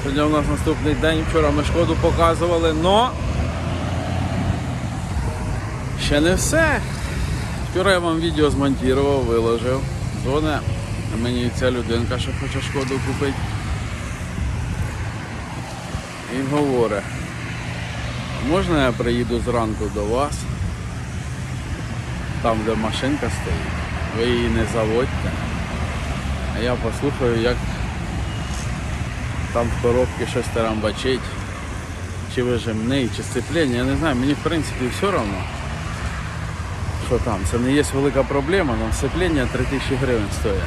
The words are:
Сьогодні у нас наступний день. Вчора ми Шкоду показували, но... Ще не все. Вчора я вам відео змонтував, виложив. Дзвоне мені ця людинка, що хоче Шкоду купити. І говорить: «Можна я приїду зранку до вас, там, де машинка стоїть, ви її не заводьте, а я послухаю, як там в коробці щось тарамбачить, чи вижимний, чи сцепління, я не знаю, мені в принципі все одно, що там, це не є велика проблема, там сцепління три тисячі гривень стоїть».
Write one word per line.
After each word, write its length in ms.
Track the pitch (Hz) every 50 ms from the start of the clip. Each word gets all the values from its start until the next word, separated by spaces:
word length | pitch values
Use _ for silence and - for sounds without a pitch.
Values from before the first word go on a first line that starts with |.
| -
Сьогодні 200 | 127 135 147 147
у 60 | 151
нас 160 | 151 151 143 139
наступний 420 | 151 139 - 160 156 - 139 156 151
день. 320 | - 151 156 165 160 160 -
Вчора 220 | - 165 151 147
ми 120 | 147 147 143
Шкоду 320 | - - 165 165 156 160 156
показували, 720 | - 170 - 165 165 165 165 156 165 175 175 165 165 165 160
но... 380 | 156 160 180 196 214 240 254 - - - - - - - - - - - - - - - - - - - - - - - - - - - - - - - - - - - - - - - - - - - - - - - - - - - - - - - - - - -
Ще 160 | - - 147
не 140 | 151 170 185
все. 440 | 185 - - - 320 330 311 269 226 - - - - - - - - - - - - - - - - - -
Вчора 200 | - 170 185 202
я 80 | 190 180
вам 200 | 170 170 160 160
відео 300 | 165 170 156 147 151 143
змонтував, 760 | 139 135 139 139 135 117 123 131 131 139 139 143 143 135 127
виложив. 580 | 117 117 117 113 113 117 113 117 123 131 135 139 - - - - - - - -
Дзвоне 360 | 123 135 151 156 156 147 127 - - - - - - - - - - 107 110
мені 300 | 117 120 123 120 120 120 110 -
ця 120 | 127 127
людинка, 480 | 127 123 117 107 117 117 117 113 127 120
що 120 | - 135 131 123
хоче 200 | 139 135 120 131
Шкоду 380 | 127 - - 143 135 131 135 135 127 127
купити. 300 | 127 - 143 139 131 - - - - - - - - - - - - - - - - - - - - - - - - - - - - - - - - - - - - - - - - - - - - - - - - - - - - - - - - - - - 117
І 200 | 127 135 131 143
говорить: 480 | 147 147 143 131 123 117 107 104 101 98 - - - - - - - - - - - - - - - - - - - - - - - - - - - - 123
«Можна 360 | 156 190 196 180 170 151 135
я 60 | 127
приїду 480 | 117 - 123 120 120 120 120 113 120 117
зранку 460 | 113 123 120 120 113 110 107 98 107 101 -
до 100 | 104 104
вас, 280 | 104 113 123 143 147 143 - - - - - - - - - - - - - - - - - - - - - - - - - - - - - - - - - - - - - - - - -
там, 160 | - 120 113 110 107
де 100 | 110 113
машинка 540 | 110 107 107 110 - - 131 147 139 - 117
стоїть, 880 | - - - - - - - - - - - - - - - - - 110
ви 80 | 117
її 240 | 123 123 120 120 117
не 160 | 113 113 113 104 -
заводьте, 580 | 117 110 107 110 117 131 131 - - - - - - - - - - - - - - - - - - - - - - - - - - - - -
а 40 | -
я 160 | 113 123 123
послухаю, 680 | 120 - 117 110 - - 143 135 - 135 120 117 113
як 140 | 113 123 123 - - - - - - - - - - - - - - - - - - - - - - - - - - - - - - - - - - - - - - - -
там 140 | 117 117 117
в 140 | 113 -
коробці 460 | - 120 120 123 127 120 - - 120 110
щось 140 | - 127 117 - -
тарамбачить, 680 | 120 113 113 110 107 107 107 101 - - 131 131 120 - - - - - - - - - - - - - - - - - - - - - - -
чи 80 | 127 123
вижимний, 640 | 123 123 113 - 120 107 107 110 120 131 139 131 110 98 -
чи 60 | 110
сцепління, 540 | - - 123 117 - - 170 160 135 120 120
я 60 | 123
не 120 | 131 139
знаю, 200 | 139 151 160 135
мені 180 | 120 127 139 143
в 40 | - -
принципі 420 | 156 170 165 139 - - - 127 123 - -
все 100 | - 202
одно, 340 | 196 160 113 101 98 92 98 - - - - - - - - - - - - - - - - - - - - - - - - - - - - - - - - -
що 100 | 127 113
там, 220 | - 123 107 95 95 95
це 60 | - 120
не 140 | 120 127
є 120 | 135 147 143 - -
велика 300 | 135 139 143 123 135 131
проблема, 500 | - 139 143 139 143 180 196 175 139 117 110
там 120 | 113 110 -
сцепління 540 | - - 135 - 160 180 180 165 143 123 113
три 120 | - 127 127
тисячі 320 | 117 139 131 - - 139
гривень 360 | 123 135 127 123 113 104 98 - -
стоїть». 220 | - 113 98 95 87